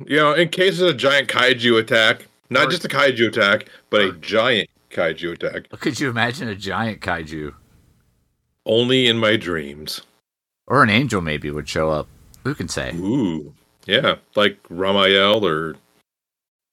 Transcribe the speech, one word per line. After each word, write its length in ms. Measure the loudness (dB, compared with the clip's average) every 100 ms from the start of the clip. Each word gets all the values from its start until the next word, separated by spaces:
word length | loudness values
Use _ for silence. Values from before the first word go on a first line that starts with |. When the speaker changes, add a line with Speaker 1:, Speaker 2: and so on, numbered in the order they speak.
| -2
Speaker 1:
you 100 | 2
know, 160 | 2
in 160 | 2 0
case 320 | 2 0 2
of 80 | 0
a 60 |
giant 340 | 2 2 2 0
kaiju 500 | 2 2 2 2 2
attack. 480 | 4 4 4 2 -4 _ -2
Not 160 | 0 2
Speaker 2:
Or 20 |
Speaker 1:
just 140 | 0
a 40 | -4
kaiju 400 | 0 0 2 0
attack, 400 | 2 2 2 -2 -20 -2
but 120 | 0
a 80 | 0
Speaker 2:
or 40 |
Speaker 1:
giant 560 | -2 -4 0 2 0 -4 _ _
kaiju 420 | -4 -4 -4 -8
attack. 340 | -8 -8 -10 -14 -8
Speaker 2:
Could 200 | -8 -4
you 100 | -4
imagine 380 | -2 -4 -4 -8
a 80 | -8
giant 440 | -6 -4 -6 -6
kaiju? 540 | -6 -6 -6 -10 -12 -14 _ _ _ _ _ _ _ _ _ _ -2
Speaker 1:
Only 400 | 0 2 2 2
in 120 | 2
my 180 | 2 0
dreams. 640 | -2 -6 -6 -14 -14 -14 -16 _ _ _ _ _ -2
Speaker 2:
Or 160 | 2
an 80 | 4
angel 300 | 2 0 -2
maybe 300 | -4 -6 -6
would 160 | -8 -6
show 220 | -2 0
up. 180 | -2 -4 -14 -20 -10
Who 120 | -8
can 140 | -6 -8
say? 240 | -6 -8 -6
Speaker 1:
Ooh. 580 | -4 -2 -2 -4 -10 -20 _ _ -2
Yeah, 300 | 0 0 -2 _ 0
like 220 | 0 0 -14
Ramael 720 | -4 0 2 4 4 4 4 2
or 300 | 0 -4 -10 _ _ _ _ _ _ _ _ _